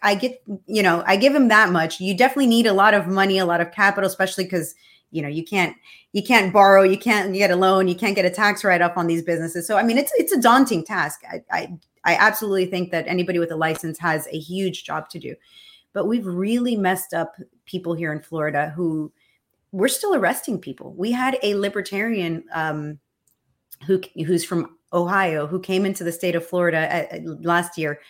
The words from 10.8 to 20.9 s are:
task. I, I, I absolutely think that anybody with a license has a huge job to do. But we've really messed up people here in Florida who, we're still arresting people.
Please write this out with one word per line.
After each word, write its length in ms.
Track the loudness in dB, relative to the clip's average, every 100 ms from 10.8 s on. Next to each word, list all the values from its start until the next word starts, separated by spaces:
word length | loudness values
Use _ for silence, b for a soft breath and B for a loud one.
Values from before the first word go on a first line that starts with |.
task. 380 | -4 -6 -6 -8 -14
I, 120 | -16 -6
I, 280 | -6 -6 -14 _ _
I 120 | 0 4
absolutely 500 | 2 2 -2 -2 -2
think 240 | -4 -4
that 160 | -4 -2
anybody 320 | -2 -2 -2
with 140 | -4
a 40 | -2
license 420 | -2 -4 -8 -6
has 280 | -4 -4 -6
a 60 | -10
huge 460 | -8 -4 -4 -6
job 240 | -8 -10 -10
to 80 | -14
do. 180 | -14 -16 b b b b _
But 140 | -6 -2
we've 200 | -2 -4
really 500 | -4 -2 -2 -2 0
messed 380 | -2 -2 -4
up 220 | -6 -6 -10 -20 _ _
people 280 | -8 -6
here 180 | -4 -4
in 80 | -6
Florida 520 | -8 -6 -4 -2 -4
who, 380 | -4 -4 -4 -8 _ _ _ _ _ _
we're 160 | -2 -2
still 260 | 0 0
arresting 440 | 0 0 -2 -6 -8
people. 340 | -8 -14 -14